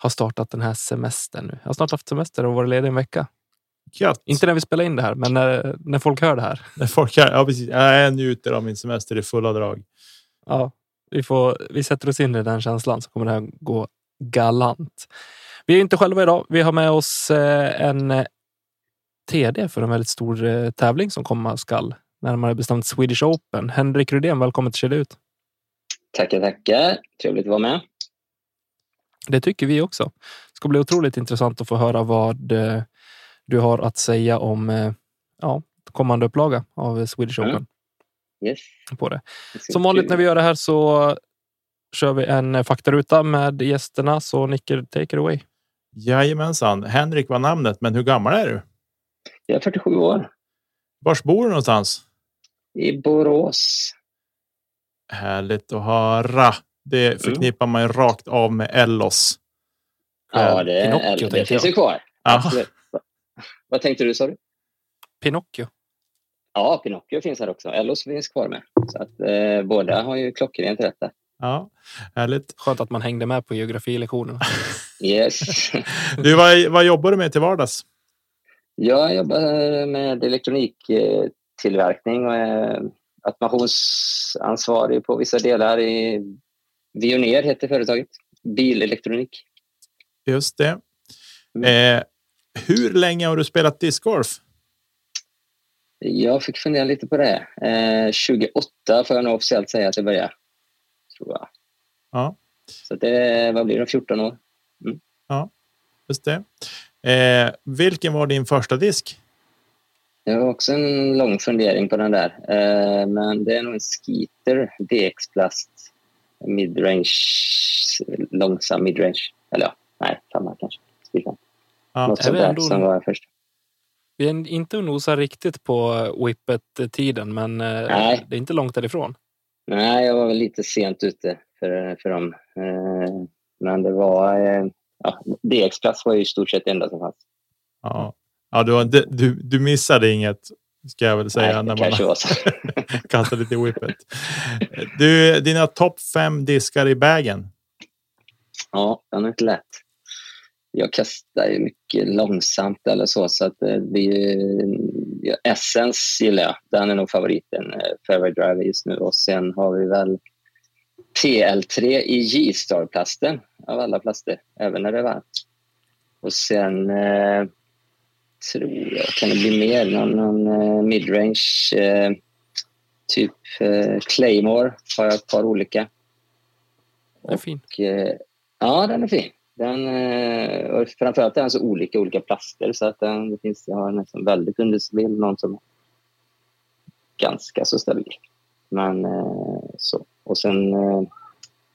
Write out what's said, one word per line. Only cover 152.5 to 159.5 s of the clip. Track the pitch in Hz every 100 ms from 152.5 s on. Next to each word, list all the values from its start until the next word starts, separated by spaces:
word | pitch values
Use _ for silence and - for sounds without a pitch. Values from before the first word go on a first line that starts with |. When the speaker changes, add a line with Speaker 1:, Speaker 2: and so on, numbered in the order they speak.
| - 98 98 -
Speaker 3:
eller | 104 98
så, | 107 90
så | - 95
att, | -
eh, | 101 104
det | 95 101
är |
ju, | 98 101 101 98 98 101 101 - - - - -
ja, | - -
Essence | 120 110 - 117 120 120 - -
gillar | 113 98
jag. | 82 - _
Den | 104 101
är | 98
nog | 95
favoriten, | 98 92 - - - -
eh, | - - - -
fairway | 92 90
driver | 85 90 90
just | 95 95 95
nu. | 90
Och | 92 -
sen | - 92 92